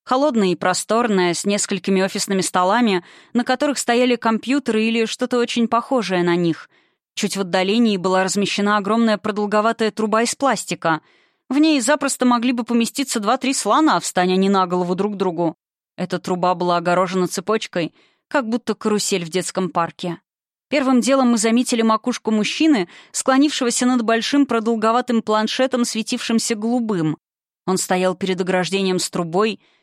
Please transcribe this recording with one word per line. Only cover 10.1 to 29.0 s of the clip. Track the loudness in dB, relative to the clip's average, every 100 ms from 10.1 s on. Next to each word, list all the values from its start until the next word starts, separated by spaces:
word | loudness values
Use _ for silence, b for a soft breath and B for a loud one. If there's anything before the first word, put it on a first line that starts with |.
| 0
из | 0 0
пластика. | 0 0 -4 -4 -2 -2 b b b b b
В | 2
ней | 4 4
запросто | 2 0 0 0 2
могли | 2 0
бы | -2
поместиться | 0 0 0 -4 -4 -2
два-три | 0 0 0
слона, | -2 0 2 4 2
встань | 0 0 2
они | 2 2
на | 2 0
голову | -2 -2 -2
друг | -4 -2
другу. | -4 -2 -4 -4 _ _ _ -10
Эта | -6 -6
труба | -4 -2 0 0
была | 0 0
огорожена | 2 0 0 0 -2
цепочкой, | -4 -2 -4 -2 -4 -6 b b b b
как | -2 0
будто | -4 -4
карусель | -4 0 0 0 -4 -2
в |
детском | -4 -4 -4 -2
парке. | -2 -4 -4 -8 -8 _ _ _ _ -4
Первым | -2 2 2
делом | 4 4 4
мы | 2
заметили | 2 2 2 2
макушку | 2 2 0 -4 0
мужчины, | 0 0 2 4 4 0 B B
склонившегося | -6 0 2 2 0 -2 0 2
над | 2
большим | 2 0 0 0 2
продолговатым | 0 0 0 2 0 0 -2
планшетом, | 0 0 0 0 -2 0
светившимся | -2 -4 -4 -4 -2 -2 0 -4
голубым. | -2 -2 0 0 -2 -4 _ _ _ _ -4
Он | -2
стоял | 0 0 0 -2
перед | -4 -2
ограждением | -2 -2 0 0 0
с | 0